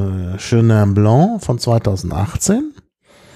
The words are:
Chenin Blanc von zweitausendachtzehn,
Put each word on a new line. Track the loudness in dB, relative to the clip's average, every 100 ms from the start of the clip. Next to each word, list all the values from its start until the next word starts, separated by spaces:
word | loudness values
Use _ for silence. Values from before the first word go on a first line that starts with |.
| -2 -4 -6 -8
Chenin | -2 2 4 4 4
Blanc | 2 4 4 2 0
von | -4 -4
zweitausendachtzehn, | 0 0 0 -4 -4 -4 -4 -4 -2 -2 -4 -10 _ _ _ _ -20